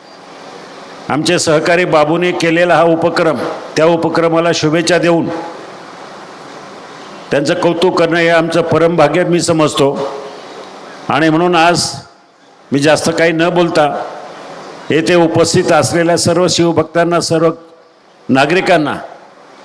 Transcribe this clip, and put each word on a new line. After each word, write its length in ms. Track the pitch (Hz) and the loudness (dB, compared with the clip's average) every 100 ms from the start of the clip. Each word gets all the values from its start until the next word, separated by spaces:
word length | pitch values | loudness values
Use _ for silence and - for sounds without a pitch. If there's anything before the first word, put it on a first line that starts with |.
| - - - - - - - - - - - | -20 -20 -20 -20 -20 -20 -20 -20 -20 -16 -6
आमचे 300 | 135 156 175 | -4 0 0
सहकारी 460 | 165 156 165 175 | 2 2 2 2
बाबूने 460 | 170 156 151 170 180 | 2 2 2 2 0
केलेला 420 | 180 170 165 175 | 0 0 2 4
हा 80 | 156 | 4
उपक्रम, 520 | 170 165 170 170 165 123 - - - - | 4 2 0 0 0 0 -6 -8 -8 0
त्या 100 | 160 | 2
उपक्रमाला 640 | 165 165 165 165 165 170 | 2 0 0 0 2 0
शुभेच्छा 440 | 160 156 165 165 170 | 0 0 0 2 2
देऊन 300 | 170 170 123 - - - - - - - - - - - - - - - - - - - - | 2 0 0 -6 -10 -14 -18 -18 -20 -20 -20 -20 -20 -20 -20 -20 -20 -20 -20 -20 -20 -20 -4
त्यांचं 240 | 139 147 | -2 0
कौतुक 440 | 175 170 165 185 165 | 0 0 2 0 2
करणं 200 | 165 170 | 0 2
हे 100 | 165 | 4
आमचं 320 | 165 165 170 | 2 2 0
परमभाग्य 640 | - 156 170 170 151 165 | 0 2 2 4 2 2
मी 160 | 165 170 | 0 0
समजतो. 520 | 156 165 151 - 139 - - - - - - - - - - - - | 0 2 0 2 0 0 -6 -8 -14 -16 -18 -18 -18 -18 -20 -14 -4
आणि 220 | 127 160 | 0 2
म्हणून 240 | 156 180 175 | 2 2 4
आज 320 | 170 165 - - - _ _ _ _ - - | 4 2 -2 -8 -16 _ _ _ _ -20 -4
मी 80 | 139 | 0
जास्त 300 | 147 147 - 165 | 2 2 0 0
काही 140 | 165 | 0
न 160 | 165 175 | 2 0
बोलता 360 | 175 170 165 147 143 - - - - - - - - - | 2 2 2 0 -2 -8 -12 -16 -18 -18 -18 -18 -18 -6
येथे 240 | 151 165 | -2 2
उपस्थित 560 | 175 165 165 165 185 180 | 4 4 2 2 2 2
असलेल्या 440 | 156 127 170 170 170 | 2 2 0 2 2
सर्व 280 | 165 170 180 | 0 2 0
शिवभक्तांना, 720 | - 170 156 156 170 170 170 | 2 2 2 0 0 0 0
सर्व 300 | - 165 165 165 - - _ _ _ _ - | 0 2 2 0 -10 -20 _ _ _ _ 0
नागरिकांना 680 | 131 147 180 190 170 143 95 - - - - - - | 2 4 2 2 2 2 -4 -10 -18 -20 -20 -20 -20